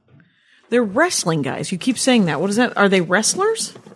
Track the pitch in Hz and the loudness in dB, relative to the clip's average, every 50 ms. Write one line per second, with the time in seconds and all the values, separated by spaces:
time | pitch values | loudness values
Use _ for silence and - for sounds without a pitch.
0 | _ _ _ - _ _ _ _ _ _ _ _ _ - 226 247 240 202 185 254 | _ _ _ -20 _ _ _ _ _ _ _ _ _ -2 0 0 0 0 0 0
1 | 330 359 - - - 175 165 156 135 - 127 - 156 - 190 165 - 254 233 - | 0 0 0 -2 -2 -2 -2 -2 -2 -4 -6 -6 -6 -6 -6 -4 -2 -2 -2 0
2 | - 262 247 233 196 165 147 139 175 202 202 226 254 220 - - - 196 196 190 | 2 2 4 4 4 2 0 -2 -2 -2 0 0 0 0 2 2 2 4 4 2
3 | 170 - 175 202 214 - - - 392 440 453 440 - - - - - - - | 2 2 0 0 0 0 -2 0 0 -2 -2 -2 -6 -8 -10 -16 -20 -20 -20